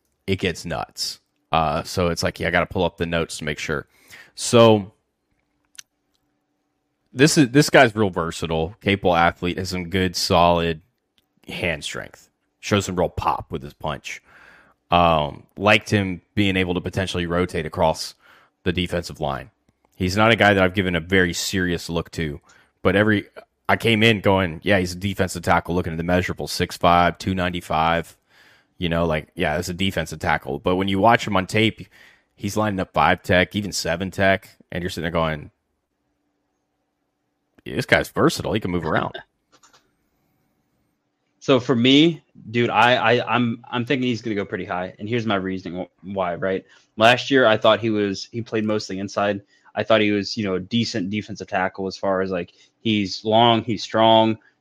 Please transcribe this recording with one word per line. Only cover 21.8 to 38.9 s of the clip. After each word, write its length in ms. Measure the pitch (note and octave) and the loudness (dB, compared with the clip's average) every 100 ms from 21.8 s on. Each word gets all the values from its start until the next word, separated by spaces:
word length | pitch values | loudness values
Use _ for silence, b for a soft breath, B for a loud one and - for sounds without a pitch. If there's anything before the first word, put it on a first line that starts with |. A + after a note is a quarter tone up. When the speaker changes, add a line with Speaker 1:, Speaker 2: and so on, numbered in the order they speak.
| - | -4
Speaker 1:
look 200 | E2+ - | -6 -6
to, 280 | - D#2+ C#2+ b b b _ | -6 -8 -8 b b b _
but 120 | F#2+ G2 | 0 2
every, 320 | G#2+ G#2 - - - _ - | 4 2 -2 -16 -20 _ -2
I 80 | G2 | 0
came 260 | A#2 A2 | 2 4
in 200 | A2+ G#2 | 4 4
going, 400 | G2+ F#2+ F2+ D#2+ | 2 2 0 -4
"Yeah, 160 | F2+ G2 | 0 0
he's 140 | F2+ | 0
a 40 | F2+ | -4
defensive 460 | G2 F#2+ F#2 F2 | -6 -2 -4 -4
tackle," 320 | F#2 E2+ - F2 | 0 0 0 -4
looking 160 | E2+ | -4
at 60 | E2 | -6
the 80 | E2+ | 0
measurable, 420 | F2+ F2+ D#2+ D2+ | 0 0 -6 -8
six 300 | - F2+ - | -6 -6 0
five, 400 | F2 F2 F2 - | 2 4 2 0
two 180 | G2 F#2 | -6 -4
ninety-five, 800 | F2+ F2 - D#2+ E2 E2+ - _ b b b b b _ | -4 -6 -4 -2 0 0 -4 _ b b b b b _
you 100 | E2+ | -4
know, 180 | E2 E2+ | -2 -2
like, 220 | D#2 - - | -4 -6 -6
yeah, 220 | D#2+ D2+ | -4 -4
that's 100 | F2 | -6
a 60 | |
defensive 460 | F2 G2 E2+ E2 D#2 | -4 -4 -4 -8 -6
tackle. 400 | E2+ D2+ C2 C#2+ | -4 -4 -4 -6
But 180 | F#2 F2+ | -2 -2
when 100 | G2 | 0
you 120 | F#2+ | 2
watch 280 | A2+ A#2+ - | 2 2 0
him 80 | F#2+ | -4
on 120 | F#2 | -2
tape, 380 | G#2+ A2 - F#2 b b b b _ | 0 0 -2 -14 b b b b _
he's 180 | G#2 G#2+ | -6 -4
lining 240 | G#2+ F#2+ | -2 -4
up 140 | F2+ | -2
five 280 | D#2+ D#2 F#2 | 2 2 2
tech, 360 | - F2+ F2+ G2+ | 2 2 2 -2
even 160 | G2 | -6
seven 360 | - E2 E2+ F#2+ | -6 -4 -4 -6
tech, 460 | F#2+ F#2+ F#2+ - _ _ | 0 2 0 -4 _ _
and 100 | F2 | -8
you're 80 | F2 | -8
sitting 140 | - | -6
there 80 | E2 | -4
going, 400 | E2 D#2+ D2+ - _ _ _ _ _ _ _ _ _ _ _ _ _ _ _ _ _ _ _ _ _ - | -2 -2 -4 -12 _ _ _ _ _ _ _ _ _ _ _ _ _ _ _ _ _ _ _ _ _ -10
"This 200 | - - | -8 0
guy's 220 | E2+ - | 0 2
versatile. 460 | - D3 - - | 0 0 0 -4
He 80 | F2 | -4
can 100 | F#2+ | -4
move 140 | F2 | -4
around." 320 | D#2+ | -2